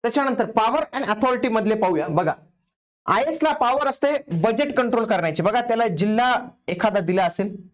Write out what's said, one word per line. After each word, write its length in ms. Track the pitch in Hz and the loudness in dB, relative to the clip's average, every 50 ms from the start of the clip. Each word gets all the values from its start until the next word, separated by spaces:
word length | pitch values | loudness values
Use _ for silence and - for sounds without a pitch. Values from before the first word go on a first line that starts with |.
| - | -4
त्याच्यानंतर 420 | 240 226 - 277 269 240 - 220 | 0 0 0 0 0 0 0 -2
power 540 | 220 - 220 214 233 247 311 311 - - 269 | 0 2 2 2 2 2 0 -2 -2 -6 -6
and 160 | 277 196 214 | -2 -2 -2
authority 340 | 214 240 254 247 240 - 254 | 0 2 0 0 0 -2 0
मधले 260 | 226 220 208 214 220 | 0 0 0 0 0
पाहूया. 320 | 214 214 185 175 151 147 | 0 0 0 0 0 -2
बघा, 260 | - 156 165 180 156 - - - _ _ _ _ _ _ _ _ _ _ _ _ | 0 -2 0 0 0 -4 -4 -10 _ _ _ _ _ _ _ _ _ _ _ _
आयएएस 340 | - 185 214 269 311 320 311 302 | 0 0 2 2 0 -2 0 0
ला 100 | 311 285 | 0 0
पॉवर 340 | 302 262 240 262 277 294 | 2 0 0 2 0 0
असते 200 | 277 254 - - 277 294 277 - - | -2 -2 0 0 0 0 -2 -4 -4
बजेट 420 | 175 165 160 226 226 208 294 285 262 | -2 0 2 2 2 2 0 0 0
कंट्रोल 300 | 262 247 233 247 233 226 | 0 0 2 0 0 0
करण्याची. 400 | 214 214 180 165 160 151 - 165 | 0 0 0 0 -2 -2 0 0
बघा, 180 | 202 214 247 | 2 2 0
त्याला 260 | 240 240 226 226 233 | 0 0 0 0 0
जिल्हा 480 | 226 175 147 190 214 214 226 240 254 247 - 247 - - _ _ | 0 0 0 0 0 2 2 2 2 2 0 -2 -8 -18 _ _
एखादा 320 | - 180 - - 214 190 202 | -8 -4 0 0 0 0 0
दिला 240 | 180 170 180 190 185 | 0 0 0 2 0
असेल 480 | 170 - - 196 202 202 - - - | 0 0 -2 -6 -6 -6 -12 -18 -20